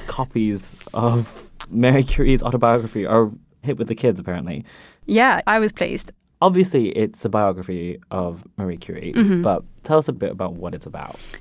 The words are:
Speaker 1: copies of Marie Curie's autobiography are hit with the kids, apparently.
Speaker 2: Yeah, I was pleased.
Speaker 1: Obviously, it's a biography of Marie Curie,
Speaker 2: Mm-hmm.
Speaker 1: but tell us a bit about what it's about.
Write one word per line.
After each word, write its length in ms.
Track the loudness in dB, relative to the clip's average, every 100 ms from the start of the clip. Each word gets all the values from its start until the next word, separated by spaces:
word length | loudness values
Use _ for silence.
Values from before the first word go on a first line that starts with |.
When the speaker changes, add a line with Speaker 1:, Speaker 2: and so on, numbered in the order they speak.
| -8
Speaker 1:
copies 720 | -6 -4 -2 -2 -2 -8 -14 -8
of 560 | -2 2 2 -2 -10 -18 -18 -6
Marie 320 | 2 4 4
Curie's 400 | 4 4 4 4
autobiography 640 | 2 2 4 4 0 -4 2
are 240 | 4 4 -2 _ _
hit 160 | -6 -4
with 80 | -4
the 80 | 0
kids, 240 | 0 0
apparently. 440 | -4 -6 -6 -8 -10 -18 -20 _ 0
Speaker 2:
Yeah, 340 | 2 4 2 2
I 100 | 2
was 140 | 0
pleased. 400 | -2 -4 -4 -10 -18 _ 0
Speaker 1:
Obviously, 500 | 4 4 4 2 0
it's 360 | 0 -2 -2 -2
a 40 |
biography 680 | 0 0 0 -6 -8 -8 -10 -8
of 340 | -6 -6 -8 -12 -8
Marie 200 | -8 -8
Curie, 340 | -10 -10 -4 0
Speaker 2:
Mm-hmm. 260 | 2 2
Speaker 1:
but 220 | 2 0 -4 -14
tell 160 | 2 2
us 100 | 2
a 60 |
bit 160 | -2 -6
about 240 | -4 -8
what 220 | -8 -10 -10
it's 100 | -12
about. 340 | -14 -14 -16 -18 -20